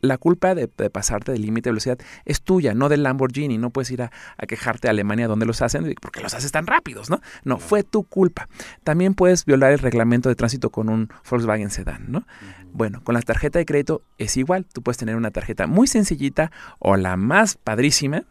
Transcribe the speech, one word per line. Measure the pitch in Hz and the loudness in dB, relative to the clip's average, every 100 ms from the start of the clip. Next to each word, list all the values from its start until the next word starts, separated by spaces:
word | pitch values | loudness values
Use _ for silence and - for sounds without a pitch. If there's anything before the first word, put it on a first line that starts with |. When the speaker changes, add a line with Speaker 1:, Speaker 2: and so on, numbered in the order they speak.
Speaker 1:
la | 135 131 | -2 0
culpa | 165 175 185 180 | 2 2 2 0
de, | 120 - | -4 -4
de | 104 | -6
pasarte | 95 101 104 - | -4 -4 -4 -4
del | 123 | -4
límite | 104 113 120 | -2 -2 -2
de | |
velocidad | 110 131 127 - - - | -2 -2 -6 -8 -20 -6
es | 147 | -6
tuya, | - 190 139 | 0 2 2
no | 107 143 | 2 2
del | 147 | 2
Lamborghini. | 143 135 131 131 147 113 | 2 0 -2 -2 -2 -2
No | 120 | -2
puedes | 135 123 | -4 -6
ir | 123 | -6
a, | 123 - - - | -8 -10 -20 -14
a | 104 | -10
quejarte | 110 127 110 123 | -6 -4 -2 0
a | |
Alemania | 107 101 110 117 | 0 0 -2 0
donde | 107 113 | 0 0
los | 113 | 0
hacen, | 123 - 165 - | -2 -2 -4 -8
"¿Por | - | -12
qué | - | -12
los | - | -10
haces | - 139 | -8 -4
tan | 156 165 | -4 0
rápidos?", | 285 - 107 110 | -2 -2 -14 -4
¿no? | 180 - - | -4 -4 -12
No, | 135 123 | -4 -4
Speaker 2:
Claro. | - | 0
Speaker 1:
fue | 208 | 0
tu | 196 214 | 2 -2
culpa. | 190 - 180 - - - - - | -2 2 2 2 -16 -18 -20 -8
También | - 156 185 | -2 2 2
puedes | 196 180 175 - | 4 4 4 4
violar | 135 135 | 6 6
el | 143 | 4
reglamento | 131 117 113 120 127 | 2 2 4 4 2
de | 120 | 2
tránsito | 117 131 110 | 0 0 -4
con | - 110 | -2 -2
un | 110 110 - - | -2 -2 -8 -4
Volkswagen | 123 113 107 101 | -2 0 -2 -2
Sedán, | - 95 67 104 | -6 -6 -8 -6
¿no? | 143 | -6
Speaker 2:
Ujú. | - - - - - | -6 -20 -20 -20 -18
Speaker 1:
Bueno, | - 110 98 | -4 -4 -4
con | - 120 | -2 -2
la | |
tarjeta | - 113 147 170 | 0 0 2 0
de | 160 | 2
crédito | 151 139 156 _ _ | 0 0 -4 _ _
es | 107 127 | -4 -2
igual. | 131 185 180 | 0 0 -2
Tú | - | -8
puedes | 123 120 | -6 -4
tener | 110 113 | -4 -4
una | 113 | -4
tarjeta | - - 110 85 | -4 -6 -4 2
muy | 180 262 | 4 4
sencillita | 226 196 147 139 - 160 - - - | 2 0 -2 -2 0 -2 -4 -20 -4
o | - 98 | 2 2
la | 92 92 | 2 0
más | 104 180 220 - | 2 4 2 0
padrísima. | - 107 143 139 139 156 359 | -4 0 2 2 -2 -4 -8